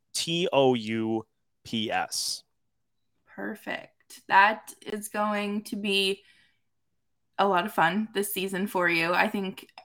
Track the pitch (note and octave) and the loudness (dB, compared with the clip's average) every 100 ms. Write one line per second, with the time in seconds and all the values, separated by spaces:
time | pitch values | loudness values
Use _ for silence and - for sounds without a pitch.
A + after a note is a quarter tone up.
0 | _ - - E3+ F3+ C#3 C3+ B2 G#2+ A2+ | _ -6 -4 -2 2 4 6 4 0 -2
1 | A2 A2+ - _ _ _ - A2+ G#2+ F2+ | -2 -2 -4 _ _ _ -6 -4 -2 -2
2 | - - - - - _ _ _ _ _ | -2 -4 -6 -8 -12 _ _ _ _ _
3 | _ _ _ - G3+ G#3+ - - - _ | _ _ _ -12 -12 -12 -10 -10 -12 _
4 | _ - - F#3+ G3+ A3 - - - G#3 | _ -20 4 6 6 4 -8 -16 -10 -10
5 | G#3 G#3 G#3+ G#3 G3+ G#3 G#3 G#3 G3+ G3 | -6 -4 -2 -2 -2 -6 -6 -6 0 2
6 | F#3+ G3 _ _ _ _ _ _ _ _ | 0 -2 _ _ _ _ _ _ _ _
7 | _ _ _ - - F3 G#3 - E3 G3 | _ _ _ 0 2 2 0 2 2 2
8 | A3 G3 G3+ F#3+ F#3+ F#3 G3+ F#3 F3 E3+ | -2 -4 -4 -4 -4 -2 -2 0 2 2
9 | E3 F3+ G3+ G#3 F#3+ - - - | 2 2 2 0 -4 -8 -16 -20